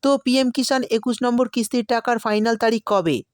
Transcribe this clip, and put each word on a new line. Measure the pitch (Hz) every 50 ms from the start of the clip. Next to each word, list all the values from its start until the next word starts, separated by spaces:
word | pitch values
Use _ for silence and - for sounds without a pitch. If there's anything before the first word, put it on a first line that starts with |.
তো | - 277 277 269
পিএম | - 254 247 269 269 254
কিষাণ | 233 - 254 - 277 262 247 -
একুশ | 233 226 220 247 233 - 254
নম্বর | 247 240 240 254 233
কিস্তির | - 240 226 - - 247 220 -
টাকার | 247 226 - - 240 226
ফাইনাল | - 226 208 214 214 233 226
তারিখ | 214 - 226 226 226 _
কবে | - 208 196 170 165 143 110 - _